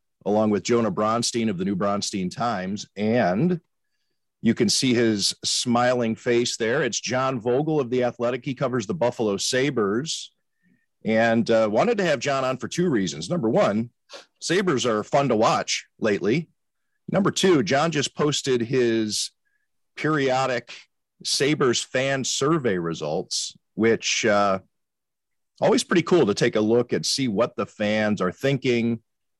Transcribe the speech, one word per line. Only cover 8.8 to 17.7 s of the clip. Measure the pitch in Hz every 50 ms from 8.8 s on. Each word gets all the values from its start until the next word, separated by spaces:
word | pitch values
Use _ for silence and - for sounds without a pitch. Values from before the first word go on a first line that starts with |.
| 98
the | 101 202
Buffalo | 160 117 123 - - 117 107 98
Sabres. | 98 - - - 127 131 147 139 117 107 95 101 120 151 160 - - - - _ _ _ _ _ _ _ _ _ _ _ _ _ _ -
And, | 104 110 110 113 117 113 117 104 110
uh, | 113 110 113 107
wanted | 101 120 165 226 240
to | 208 190
have | 170 143 123
John | 113 143 139 135 131
on | 131 131
for | 120 -
two | 107 - - 175 185
reasons. | 139 104 190 170 143 147 160
Number | - 175 175 - 110
one, | 123 196 196 117 98 110 117 117 _ _ _ - - - - _ _ -
Sabres | - - 165 196 208 180 147 120 110
are | 123 110 107 101
fun | - - 143 143 147
to | 123
watch | 107 113 143 156 104 - - - - - _ _ -
lately. | - 110 101 - - 101 120 165 165 - _ _ _ _ _ _ _ _ _ _ _ -
Number | - 196 202 156
two, | - - - 190 175 143 113
John | -